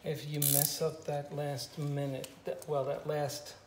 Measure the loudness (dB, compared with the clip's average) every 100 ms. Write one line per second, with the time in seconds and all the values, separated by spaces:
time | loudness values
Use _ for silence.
0 | -2 -4 -2 2 6 6 6 2 0 0
1 | -4 -4 -4 -4 -2 -4 -6 -4 -2 0
2 | -2 -2 -6 -8 -6 -4 0 0 2 0
3 | 0 0 0 -2 -10 -16